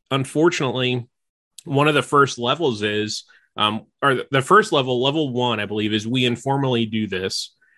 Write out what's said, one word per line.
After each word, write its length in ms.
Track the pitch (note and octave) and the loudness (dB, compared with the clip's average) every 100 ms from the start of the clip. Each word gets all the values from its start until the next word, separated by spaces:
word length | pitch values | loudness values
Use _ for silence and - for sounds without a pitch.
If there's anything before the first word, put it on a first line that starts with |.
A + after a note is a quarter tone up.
| - | -4
unfortunately, 1000 | C#3 C3 D3 E3+ E3+ C3+ A#2+ B2+ B2 A#2+ _ _ _ _ - | -4 -2 2 2 2 -2 -2 -2 -2 -6 _ _ _ _ -20
one 240 | - C#3 D3 | -4 2 4
of 60 | |
the 80 | D3 | 2
first 360 | - D3 C3+ - | 2 4 4 2
levels 440 | A#2+ C#3+ D#3+ G#2+ | -2 0 -2 -2
is, 420 | G#2 G#2 G#2+ - - _ _ - | -2 -2 -4 -6 -12 _ _ -2
um, 300 | G#2+ A2 - _ | -2 -2 -10 _
or 120 | C#3 | 0
the, 120 | B2 - | 0 0
the 120 | C3+ | 0
first 300 | C3 G3+ G#3 | 4 4 4
level, 300 | D3+ C3 B2 | 2 0 0
level 280 | C3 D3+ D3 | 0 0 -2
one, 300 | A#2+ B2 A2 | -2 -2 -2
I 60 | G2+ | -4
believe, 280 | G#2+ G#2+ | -2 -2
is 120 | G#2+ G#2+ | -2 -2
"We 200 | B2+ B2 | 0 0
informally 580 | A#2 C3+ C#3 C3+ A#2+ | 0 -2 -2 0 0
do 220 | A2+ A2 G#2+ | 0 -2 -4
this." 480 | F#2 F#2+ - - _ _ | -4 -4 -6 -10 _ _